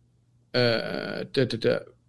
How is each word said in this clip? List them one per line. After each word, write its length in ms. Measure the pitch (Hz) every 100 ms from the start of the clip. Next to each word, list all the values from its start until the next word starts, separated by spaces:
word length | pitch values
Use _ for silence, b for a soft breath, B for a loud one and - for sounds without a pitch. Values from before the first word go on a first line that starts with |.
| _ _ _ _ _
Uh, 680 | 127 120 113 104 - - 101 -
da, 120 | 139
da, 120 | 127 113
da. 220 | - 57 - _